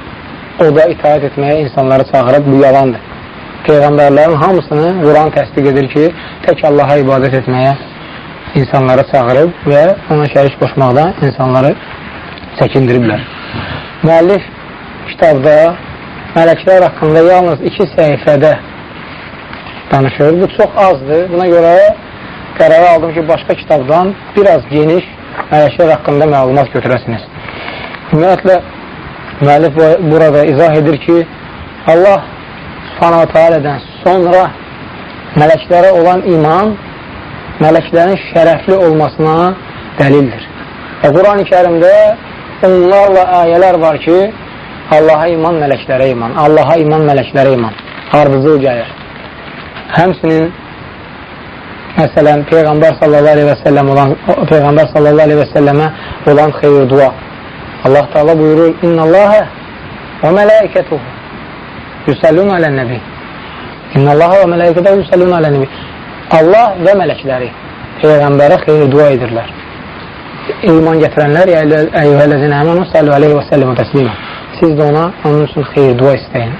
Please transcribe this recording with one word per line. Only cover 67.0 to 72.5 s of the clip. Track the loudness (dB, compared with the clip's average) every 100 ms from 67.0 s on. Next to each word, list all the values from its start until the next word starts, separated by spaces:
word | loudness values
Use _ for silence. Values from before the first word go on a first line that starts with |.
| 0 -4 -6 -6 -8 -12 -20 -18 -18 -2
Peyğəmbərə | 2 4 4 4 4 2
xeyir | 2 2 4
dua | 4 4
edirlər. | 2 -4 -6 -8 -14 -18 -18 -18 -18 -18 -18 -18 -18 -12 -4
İman | 2 2 2 2
gətirənlər, | 0 0 0 2 2
"Ya | 2 2 0 0
əyyuhəl-ləzina | 0 2 4 2 2 0